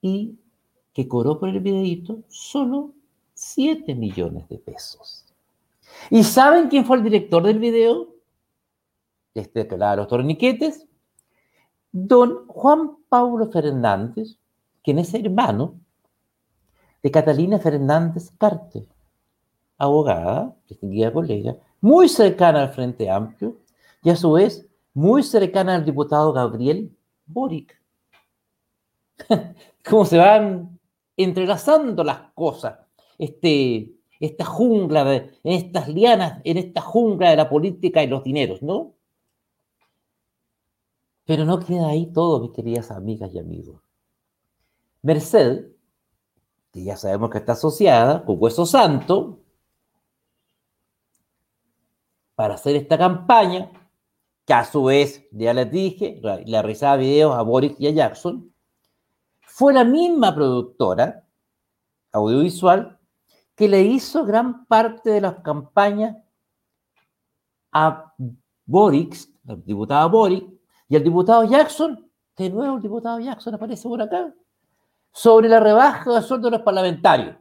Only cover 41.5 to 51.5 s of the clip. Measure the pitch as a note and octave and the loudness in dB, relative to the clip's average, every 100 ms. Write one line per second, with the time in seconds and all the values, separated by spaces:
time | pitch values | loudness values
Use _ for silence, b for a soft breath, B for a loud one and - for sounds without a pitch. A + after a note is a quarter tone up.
41.5 | F3+ F3+ F3 D#3+ F3 E3 F#3 F3 D3 A#2 | -4 -4 -4 -2 -4 -4 -2 0 -2 -4
42.5 | - A#2 A#2 A2+ G2+ G2 A2 G2+ F2 E2 | -10 -8 -8 -8 -12 -10 -10 -10 -12 -14
43.5 | E2 E2 E2 _ _ _ _ _ _ _ | -16 -18 -20 _ _ _ _ _ _ _
44.5 | _ _ _ _ _ C3+ D#3 D#3 A3+ C3+ | _ _ _ _ _ -2 -2 2 2 2
45.5 | C3 - _ _ _ _ _ _ _ _ | 0 -10 _ _ _ _ _ _ _ _
46.5 | _ _ - F#2 G2 G#2 G2 A2+ G#2+ - | _ _ -14 -12 -8 -6 -4 -4 -6 -6
47.5 | A#2+ D#3+ D3 F#3+ B2 C3 D#3+ - F#2 A#2 | -4 -4 2 4 6 4 0 -2 0 0
48.5 | - E3+ C4+ G3+ C#3 - F#3 - - _ | 0 0 4 2 0 0 -2 -2 -14 _
49.5 | _ _ _ _ _ _ _ _ _ _ | _ _ _ _ _ _ _ _ _ _
50.5 | _ _ _ _ _ _ _ _ _ _ | _ _ _ _ _ _ _ _ _ _